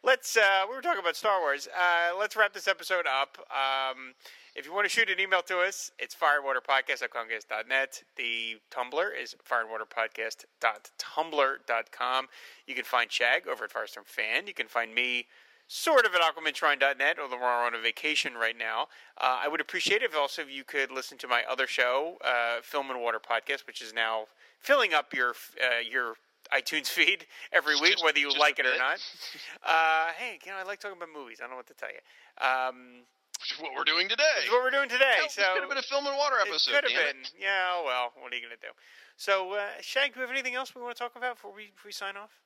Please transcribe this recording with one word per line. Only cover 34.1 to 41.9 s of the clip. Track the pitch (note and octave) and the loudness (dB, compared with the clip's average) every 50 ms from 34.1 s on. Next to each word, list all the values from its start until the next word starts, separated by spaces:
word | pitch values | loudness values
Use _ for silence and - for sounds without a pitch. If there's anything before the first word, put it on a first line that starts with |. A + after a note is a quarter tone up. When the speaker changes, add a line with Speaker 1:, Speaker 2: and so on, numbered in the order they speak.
| A3+ B3+ D4 D#4 C#4+ G#3 | 2 4 4 4 4 2
Speaker 1:
Which | D3 - | 2 4
is | |
what | A3 B3 B3+ | 4 4 4
we're | C4 C4+ | 4 2
doing | C#4 C#4 B3+ | 2 2 2
today. | A#3 B3+ C4+ C4+ A#3+ F#3 | 4 4 6 6 6 4
Speaker 2:
No, | G#3 G3+ | 2 0
Speaker 1:
So | - - | 0 2
Speaker 2:
this | G3+ F#3+ F#3 | 2 2 2
could | G3+ | 2
have | - F#3 | 0 -2
been | C#4 C4+ | -4 -4
a | B3+ | -4
Film | - C#4 C#4 C#4+ C#4+ | -2 -2 -2 0 0
and | C#4 C#4 | 0 2
Water | D4 D4 C4+ A#3 | 2 2 4 2
episode, | G3 G#3 D#3+ D#3+ - - | 2 2 2 0 0 2
Speaker 1:
it | - C#4+ | 2 2
could | C#4+ B3+ | 2 2
have | A#3+ C#4 | 2 2
Speaker 2:
damn | - D3 - C3+ | 2 2 0 -4
it. | C3 - - F3 | -12 -16 -14 -6
Speaker 1:
been. | G3 | -4
Yeah, | G3 G3 F#3+ F#3 F3+ F3+ F3 | -2 0 0 0 0 0 0
oh | E3 | 0
well, | C#3 B2+ B2+ B2 A#2+ - C3 | 0 0 0 0 -2 -4 -12
what | C3+ B2 B2 | -12 -10 -8
are | |
you | B2 | -8
gonna | A#2 A#2 A#2 - | -10 -10 -16 -16
do? | - - - _ - - - - - - _ | -16 -16 -16 _ -20 -20 -20 -20 -20 -20 _
So, | _ - - G3 F#3+ F#3+ F#3 G3 | _ 0 2 2 2 2 0 -2
uh, | G#3 G3+ G3+ - - | -4 -4 -4 -8 -10
Shag, | - - - C4 C#4 C#4 A#3 | -10 -4 0 0 0 0 -2
do | B3+ | -6
we | C4 | -6
have | A#3+ | -4
anything | B3+ C4+ B3+ B3+ B3 | -4 -4 -4 -4 -4
else | B3+ C4+ B3 - | -4 -6 -6 -10
we | B3+ | -14
wanna | A#3+ A#3+ A#3+ | -12 -12 -10
talk | - A#3+ A#3+ A#3+ | -8 -8 -10 _
about | B3 A#3+ B3+ A#3+ | -6 -6 -6 -6
before | A3+ - G#3 G3 | _ -14 -18 -18
we, | G#3 G#3+ G#3 G3 | -18 -20 -20 _
before | _ - | _ -20
we | G#3 | -16